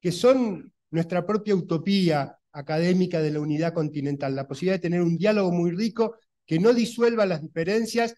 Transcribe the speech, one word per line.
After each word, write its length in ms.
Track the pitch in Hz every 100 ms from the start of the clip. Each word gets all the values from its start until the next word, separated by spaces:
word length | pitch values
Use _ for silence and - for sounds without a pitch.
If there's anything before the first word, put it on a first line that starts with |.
que 80 | 185
son 600 | 165 247 262 240 175 - _ _
nuestra 340 | 160 165 180 175
propia 300 | 214 214 196
utopía 800 | - 165 165 196 180 151 139 - _
académica 680 | 147 143 156 170 185 180 175
de 100 | 156
la 80 | 151
unidad 340 | 151 151 165
continental, 640 | 170 151 151 139 139 139 135
la 140 | 135
posibilidad 260 | 135 180 190
de 60 |
tener 200 | 180 175
un 160 | 175 165
diálogo 360 | 196 214 190
muy 180 | 175 170
rico 460 | 175 226 - 220 220 _ _ _
que 140 | 160
no 140 | 208
disuelva 520 | 240 226 - 233 226 202
las 160 | 165
diferencias 720 | 156 - 165 214 220 233 233